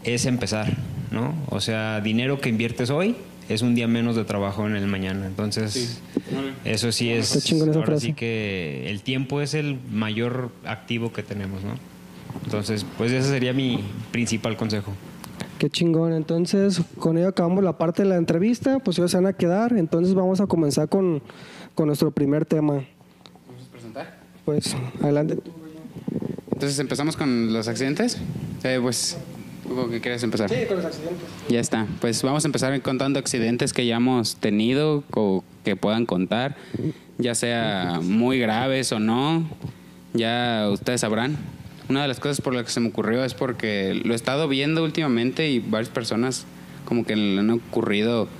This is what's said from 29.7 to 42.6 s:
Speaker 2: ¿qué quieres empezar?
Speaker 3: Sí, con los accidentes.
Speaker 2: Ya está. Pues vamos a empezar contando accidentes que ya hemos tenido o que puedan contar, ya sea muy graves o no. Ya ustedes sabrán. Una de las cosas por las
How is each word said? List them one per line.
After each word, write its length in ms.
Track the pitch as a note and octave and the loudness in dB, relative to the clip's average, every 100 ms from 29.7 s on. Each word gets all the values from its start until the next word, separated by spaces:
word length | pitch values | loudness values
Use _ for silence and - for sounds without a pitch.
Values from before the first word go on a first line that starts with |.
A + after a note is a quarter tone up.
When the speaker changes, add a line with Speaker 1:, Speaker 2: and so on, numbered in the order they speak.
| B2 B2 | -4 -2
Speaker 2:
¿qué 120 | A#2 | -2
quieres 220 | B2 A#2+ | -4 -2
empezar? 260 | A#2 G#2 G2+ | -2 0 0
Speaker 3:
Sí, 60 | B3+ A3+ | 0 0
con 100 | F#3+ | 0
los 80 | E3 | -2
accidentes. 380 | D#3 D#3+ F3 - - - | -6 -8 -8 -10 -12 0
Speaker 2:
Ya 120 | A#2+ | 0
está. 260 | A#2 A2+ G#2+ - | 2 -2 -2 -2
Pues 240 | A#2+ A2 | -2 0
vamos 200 | C3 D3 | 0 2
a 40 | D3+ | 0
empezar 340 | B2 C3 C3+ | 0 0 0
contando 380 | C3+ C3 C3+ C#3 | -2 0 0 0
accidentes 520 | - C3 A2+ A#2+ C#3 | 0 0 2 2 0
que 140 | - A#2+ | 0 0
ya 120 | A#2 | 4
hemos 400 | B2 B2+ A2 - | 4 4 0 0
tenido 640 | A2+ G#2 A2+ C3 D3+ D3+ C#3+ | 0 2 2 4 2 0 0
o 320 | - G#2 F#2+ - - | 0 2 2 -2 -6
que 120 | - F#2+ | -4 0
puedan 320 | G2+ A2+ A#2 | 2 2 2
contar, 480 | F2+ F2+ G#2+ C3+ C#3 - - D#3+ - - - | 0 0 0 -2 -6 -10 -6 -4 -6 -14 -4
ya 160 | A#2+ A#2 | -2 0
sea 640 | A#2+ A#2+ A2+ G2 F2+ F2 | 0 0 0 0 0 0
muy 380 | F2 A2 A#2+ C3 | 2 2 4 4
graves 520 | A2+ A2 C3 C3+ B2 | 2 2 2 0 0
o 80 | A#2 | 0
no. 480 | G#2+ A#2+ C#3+ E3 D#3+ - - - - - - | 2 2 2 0 -2 -6 -12 -12 -20 -20 -6
Ya 540 | A#2 A2+ A#2+ A#2+ A#2 G#2 | -2 0 2 0 2 2
ustedes 300 | G2+ - B2 | 0 0 0
sabrán. 360 | A2+ G#2+ C3 D3+ - - - - - | 2 0 0 -2 -6 -14 -16 -16 -2
Una 140 | C3+ | 0
de 60 | C#3+ | 0
las 120 | B2 | -2
cosas 220 | C#3+ C#3 | -2 -2
por 140 | C#3 | 0
las 100 | B2 | -2